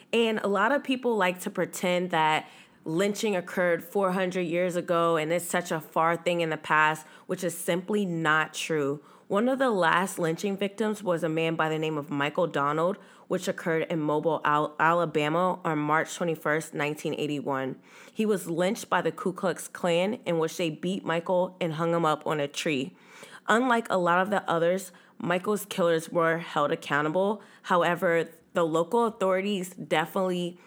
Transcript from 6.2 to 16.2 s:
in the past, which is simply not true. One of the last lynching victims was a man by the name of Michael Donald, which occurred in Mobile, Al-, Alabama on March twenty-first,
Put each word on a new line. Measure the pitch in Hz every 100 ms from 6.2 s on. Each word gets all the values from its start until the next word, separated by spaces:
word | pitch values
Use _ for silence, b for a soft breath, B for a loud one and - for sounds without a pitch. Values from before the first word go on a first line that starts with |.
| 175 170
in | 160
the | 156
past, | - 151 156 156 - B B
which | 180
is | 170 -
simply | - 175 180 208 190
not | 165 160 156 151
true. | - - 156 139 147 B B B
One | 202 247
of | 262
the | 262
last | 196 160 170 190 -
lynching | 160 165 202 190
victims | 202 196 214 208
was | 185 170 165
a |
man | 160 165 160
by | 156
the | 156
name | 156 156
of | 139
Michael | 143 147 147 170
Donald, | 147 143 151 175 202 B B B
which | 185 185
occurred | 175 180 160 -
in | 170
Mobile, | 151 156 160 151 147
Al-, | 147 151 -
Alabama | 160 175 160 156 147 170 185 180 175
on | 151
March | 147 156 -
twenty-first, | -